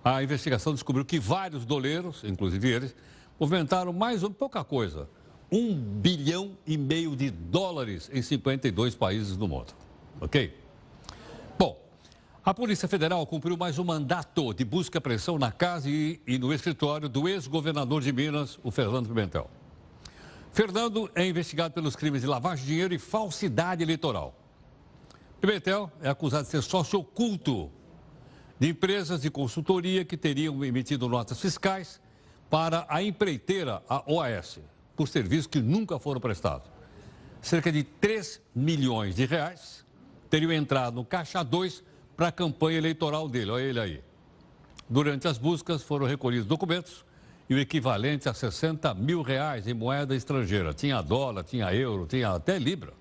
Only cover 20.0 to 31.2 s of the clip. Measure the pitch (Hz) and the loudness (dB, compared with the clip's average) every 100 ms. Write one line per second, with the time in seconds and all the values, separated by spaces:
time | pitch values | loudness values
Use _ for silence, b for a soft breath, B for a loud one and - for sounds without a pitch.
20 | B B B B B - 214 196 233 214 | B B B B B 2 2 2 0 0
21 | 208 170 185 170 165 147 165 175 151 - | -2 0 0 0 -2 -2 -2 -2 -4 -2
22 | 151 139 131 127 160 156 135 160 185 170 | -2 0 0 0 0 -4 -2 0 0 -2
23 | - 214 208 - 196 113 175 175 160 165 | -2 -2 -2 -4 0 0 0 0 0 0
24 | 156 101 67 - - - - - - - | 0 -2 -6 -12 -20 -20 -20 -20 -20 -20
25 | B B B - 190 202 185 196 190 - | B B B 0 2 2 2 0 -2 -4
26 | 143 139 151 147 135 156 - 185 151 202 | -2 0 0 0 0 -2 2 0 2 0
27 | 156 - 233 190 - 113 71 - - - | 0 0 0 2 0 -2 -4 -12 -20 -20
28 | - - B B B - 143 160 180 202 | -20 -20 B B B 0 2 2 2 2
29 | 165 170 143 139 127 - 156 185 180 185 | 0 -2 -2 -2 -2 -2 2 2 4 0
30 | 170 160 160 139 156 135 139 123 120 143 | 0 -2 0 0 0 -2 0 0 0 -2
31 | 123 123 | 2 0